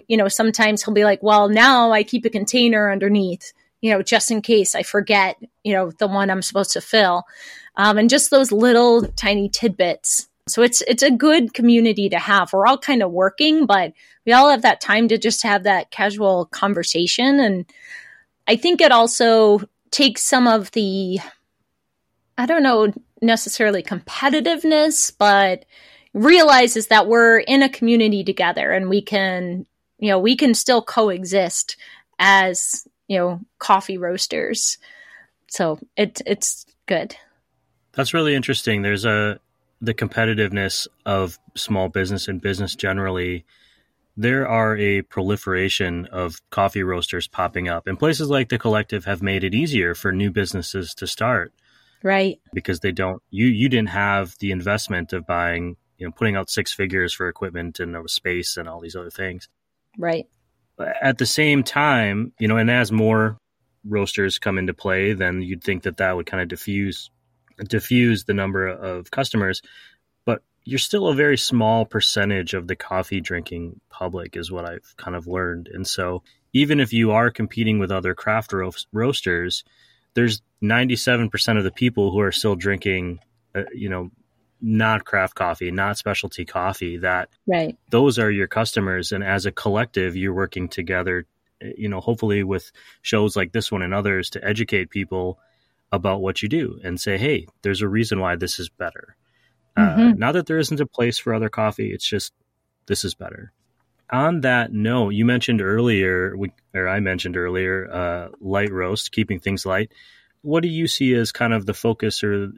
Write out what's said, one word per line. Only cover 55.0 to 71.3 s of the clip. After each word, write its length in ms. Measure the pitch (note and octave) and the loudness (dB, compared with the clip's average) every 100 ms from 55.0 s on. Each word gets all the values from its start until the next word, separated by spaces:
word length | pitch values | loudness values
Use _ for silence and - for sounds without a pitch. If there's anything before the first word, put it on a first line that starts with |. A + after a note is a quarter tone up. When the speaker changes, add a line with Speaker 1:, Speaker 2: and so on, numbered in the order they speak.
| E2+ | -6
Speaker 2:
of 120 | F#2 E2 | -8 -4
buying, 500 | F2 E2+ E2+ F2 F2 _ _ | -4 -2 -4 -8 -12 _ _
you 100 | F2+ | -16
know, 40 | |
putting 240 | - A2+ G2 | -4 -2 -2
out 140 | F#2+ | -4
six 240 | - F#2+ | -6 -6
figures 400 | - G2 F#2 F2 | -6 -4 -2 -4
for 140 | - F2+ | -4 -8
equipment 520 | - F#2+ F2 F2 D#2+ | -6 -10 -8 -10 -10
and, 160 | F2 E2+ | -10 -10
uh, 80 | E2 | -10
space 480 | - F#2 F2+ F2 - | -8 -6 -6 -6 -10
and 140 | E2 | -12
all 100 | E2 | -14
these 160 | E2+ F2+ | -16 -14
other 140 | E2+ | -14
things. 400 | - F#2+ F2+ - _ _ _ _ - | -12 -10 -12 -18 _ _ _ _ -10
Speaker 1:
Right. 300 | E3+ E3 - _ _ _ _ - D2 - | -6 -6 -8 _ _ _ _ -12 -10 -4
Speaker 2:
At 160 | C3+ B2+ | -4 -2
the 80 | A#2+ | -2
same 380 | - D3+ C#3+ | 0 2 2
time, 680 | B2 C#3+ D3 B2+ G#2+ G2+ A#2+ - | 0 0 2 2 0 -2 -6 -4
you 80 | G#2+ | 0
know, 80 | A2 | 2
and 160 | A2+ | 2
as 200 | B2 G#2+ | 2 0
more 460 | A2 A2 A2 A2 A2 _ _ _ _ | 0 2 2 0 -4 _ _ _ _
roasters 560 | G#2 G#2 G2 - G2 - | -6 -4 -2 -2 -2 -2
come 180 | G#2+ F#2+ | -4 -4
into 160 | F#2 | -4
play, 400 | F2 G2 F#2+ G2 | -6 -4 -2 -2
then 280 | G2 F#2 F#2 | -2 -2 -4
you'd 220 | F2+ F2+ | -6 -8
think 200 | - F#2 | -6 -6
that 140 | F#2+ F2+ | -6 -4
that 180 | F#2+ F2+ | -2 -2
would 100 | E2 | -6
kind 160 | F#2+ | -6
of 60 | F2 | -6
diffuse, 640 | F2+ - G2+ G2 - - _ _ _ _ - G#2 | -8 -6 -4 -4 -6 -14 _ _ _ _ -16 -6
diffuse 560 | A2 - B2 A#2+ G#2+ | -4 0 2 2 2
the 100 | - | -2
number 340 | G2+ G2 G2 F#2+ | -4 -2 -2 -4
of 440 | F#2 F#2+ F2+ F2 | -6 -10 -10 -8
customers. 500 | - C3+ A2+ F#2+ F#2 - - - _ _ _ | -6 -4 -2 -2 -4 -10 -20 -20 _ _ _
But 180 | - G#2+ - _ | -4 -4 -6 _
you're 160 | - B2+ | -8 -6
still 300 | - G#3 F#3 | -2 -2 0
a 60 | C#3 | 2
very 220 | D3 | 2